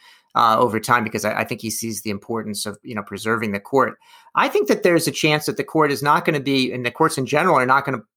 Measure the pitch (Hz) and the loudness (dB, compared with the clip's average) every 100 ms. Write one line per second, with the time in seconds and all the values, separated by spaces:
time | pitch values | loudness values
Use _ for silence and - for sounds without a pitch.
0 | - - _ - 117 110 123 107 - 120 | -20 -20 _ 2 4 4 2 0 2 0
1 | 110 107 104 110 110 - 113 - 117 104 | 0 -2 -2 -2 -4 -6 -6 -6 -8 -8
2 | 110 101 - 113 107 101 107 98 - 107 | -8 -8 -6 -8 -6 -8 -8 -10 -10 -10
3 | 98 98 110 113 113 101 - 135 113 - | -8 -6 -2 -2 -2 -4 0 2 2 -2
4 | _ - _ - 262 415 - 214 180 170 | _ -20 _ 0 0 2 2 2 4 2
5 | 151 - 156 151 151 135 135 160 151 123 | 2 0 0 0 -2 -6 -2 0 0 2
6 | 143 165 170 160 135 135 127 127 120 - | 2 2 2 -2 0 0 0 -2 -4 0
7 | 160 143 123 147 175 143 127 135 135 123 | 0 0 0 2 4 4 4 2 0 -6
8 | - | -8